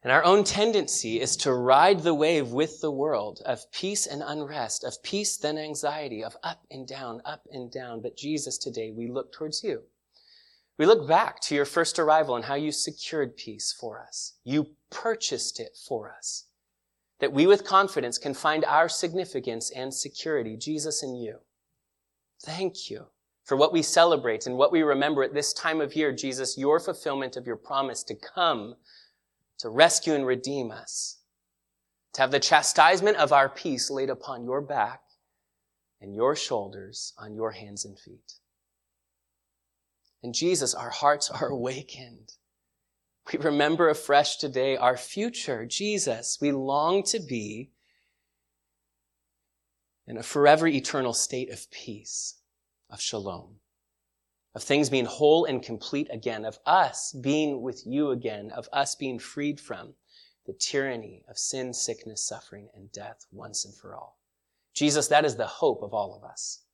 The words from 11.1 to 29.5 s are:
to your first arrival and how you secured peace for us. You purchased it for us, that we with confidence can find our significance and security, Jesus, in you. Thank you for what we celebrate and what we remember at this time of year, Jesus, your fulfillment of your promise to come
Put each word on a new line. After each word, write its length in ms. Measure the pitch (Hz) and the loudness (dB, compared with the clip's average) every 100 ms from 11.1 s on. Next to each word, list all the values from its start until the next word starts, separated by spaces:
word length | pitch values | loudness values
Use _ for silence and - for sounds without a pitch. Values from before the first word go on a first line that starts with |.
| 165 220 - | 4 4 -2
to 140 | - 147 | -2 0
your 100 | 143 | 2
first 340 | - 165 - | 2 0 2
arrival 380 | 156 156 147 120 | 4 6 4 0
and 80 | 113 | -2
how 100 | 139 | -2
you 160 | 151 | -2
secured 640 | 147 - 151 - 160 131 120 | -4 -6 -6 -6 -2 -2 -4
peace 400 | - 101 - - | -16 -8 -8 -8
for 240 | 117 110 | -10 -12
us. 340 | 120 - - _ 120 | -14 -12 -12 _ -2
You 220 | 143 151 _ _ | -2 -2 _ _
purchased 680 | - 226 220 - 127 - - | -4 -2 -2 -2 -4 -4 -8
it 180 | 113 - - | -12 -14 -6
for 220 | 120 104 - | -6 -6 -12
us, 280 | - - - _ _ _ _ _ _ _ | -10 -10 -12 _ _ _ _ _ _ _
that 140 | 143 | 0
we 120 | 139 175 | 4 8
with 200 | 196 196 | 8 6
confidence 520 | 190 196 - 123 120 | 4 4 0 -2 -4
can 160 | 147 | -6
find 300 | 135 156 156 | -2 0 2
our 240 | 151 147 165 | 4 4 4
significance 840 | - 175 170 175 135 127 113 - | 2 -2 -2 -4 -6 -6 -6 -8
and 240 | 131 131 | -8 -8
security, 600 | 131 139 - 160 151 113 110 | -6 -8 -8 -4 -2 -2 -8
Jesus, 480 | 147 156 151 147 | -6 -6 -4 -6
in 140 | 135 123 | -6 -8
you. 220 | 117 107 _ _ _ _ _ _ _ _ _ _ | -10 -12 _ _ _ _ _ _ _ _ _ _
Thank 460 | - 165 190 - - | -12 -6 -6 -6 -12
you 180 | 107 - _ _ _ | -14 -16 _ _ _
for 140 | - 135 | -2 4
what 160 | 151 | 4
we 80 | 170 | 4
celebrate 680 | 147 - 170 151 123 110 - | 2 6 6 6 2 -2 -4
and 100 | 127 | 2
what 140 | 143 | 4
we 100 | 170 | 6
remember 420 | 156 135 143 147 | 4 2 2 2
at 100 | 131 | 0
this 180 | 143 143 | 0 -4
time 300 | - 170 160 | -2 -2 -2
of 160 | 151 156 | -2 0
year, 160 | 151 | -2
Jesus, 440 | 127 139 127 131 - | 0 -6 -4 -6 -2
your 220 | 139 156 | 4 4
fulfillment 560 | 175 170 156 139 131 127 | 2 -6 -4 -4 -4 -8
of 100 | 123 | -8
your 120 | 110 | -8
promise 440 | - 139 135 113 | -4 -2 -2 -4
to 120 | - 104 | -10 -12
come 600 | - - 170 127 104 120 _ - _ _ _ _ _ | -10 0 0 0 -4 -14 _ -20 _ _ _ _ _